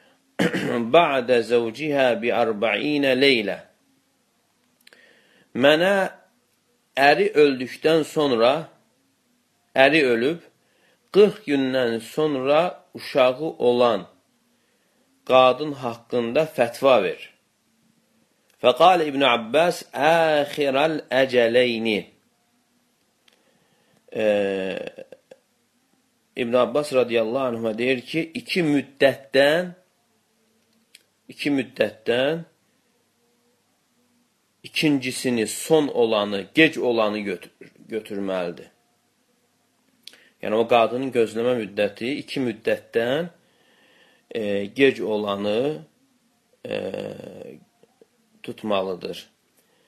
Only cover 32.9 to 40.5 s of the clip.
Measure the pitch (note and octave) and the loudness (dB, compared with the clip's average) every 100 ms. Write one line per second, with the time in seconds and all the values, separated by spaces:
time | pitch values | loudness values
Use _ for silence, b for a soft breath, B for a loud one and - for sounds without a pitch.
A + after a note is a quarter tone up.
32.9 | _ _ _ _ _ _ _ _ _ _ | _ _ _ _ _ _ _ _ _ _
33.9 | _ _ _ _ _ _ _ - - D#3 | _ _ _ _ _ _ _ -12 -2 0
34.9 | C#3 B2+ - C3 A#2 G#2+ - - D#3+ C#3 | 0 -4 -6 -4 -2 -4 -6 0 0 2
35.9 | A#2+ A2+ G#2+ G#2 G2+ F#2 D#3 D#3+ - B2 | 0 0 0 -2 -6 -2 4 4 2 -2
36.9 | A2+ G#2+ G#2+ G2+ F2 - - - _ - | 0 0 -2 -6 -8 -12 -20 -20 _ -12
37.9 | A2 - G2+ G2 F#2 F2 E2+ - _ _ | -12 -10 -8 -6 -4 -6 -10 -18 _ _
38.9 | _ _ _ _ _ _ _ _ _ _ | _ _ _ _ _ _ _ _ _ _
39.9 | _ - B B B G#2 | _ -20 B B B -4